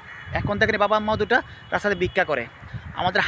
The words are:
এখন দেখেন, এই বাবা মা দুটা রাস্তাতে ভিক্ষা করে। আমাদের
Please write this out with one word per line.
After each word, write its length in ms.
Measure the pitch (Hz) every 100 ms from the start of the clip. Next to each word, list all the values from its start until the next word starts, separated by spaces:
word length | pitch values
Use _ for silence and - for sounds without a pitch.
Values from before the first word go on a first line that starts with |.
| - - - 170
এখন 140 | - 202
দেখেন, 160 | 220 214
এই 40 |
বাবা 120 | 202 214 214
মা 60 | 214
দুটা 160 | 208 254 - - -
রাস্তাতে 220 | 180 208 185
ভিক্ষা 220 | 185 190 165
করে। 140 | 131 117 - - - - -
আমাদের 200 | 175 190